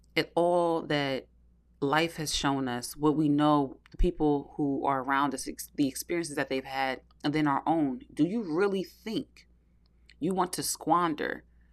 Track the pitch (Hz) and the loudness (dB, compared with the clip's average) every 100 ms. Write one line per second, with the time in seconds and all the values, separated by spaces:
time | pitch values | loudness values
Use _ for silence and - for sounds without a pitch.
0 | _ - 147 - 175 175 170 165 - 147 | _ -4 -2 0 2 4 2 0 0 0
1 | 139 131 - _ _ _ _ _ 139 151 | 0 -4 -8 _ _ _ _ _ 0 2
2 | 165 165 147 - 147 139 131 120 - 151 | 0 -2 -4 -2 0 0 -2 -4 -8 0
3 | 151 151 151 143 151 147 139 - - - | 2 4 4 4 4 4 2 -4 -20 2
4 | 180 - 151 143 139 - 143 135 - 135 | 2 4 2 2 -2 -4 -2 0 0 0
5 | 131 139 143 127 - 139 - - 143 - | 0 2 2 -2 -8 -12 -14 -2 -2 -2
6 | - 170 160 143 139 131 135 135 131 127 | -6 -4 -4 -4 -4 -4 -4 -4 -4 -4
7 | _ _ 151 151 151 139 - 165 143 127 | _ _ -2 0 2 2 0 0 0 -2
8 | - - 156 226 196 156 202 196 - - | -10 -2 0 0 -2 0 0 0 -6 -10
9 | - 202 - - _ _ _ _ _ _ | -8 -6 -8 -16 _ _ _ _ _ _
10 | _ - 170 185 180 - 139 - - 170 | _ -6 -4 -2 -2 -2 -6 -6 0 2
11 | 170 151 - - - _ _ | 2 -2 -4 -6 -10 _ _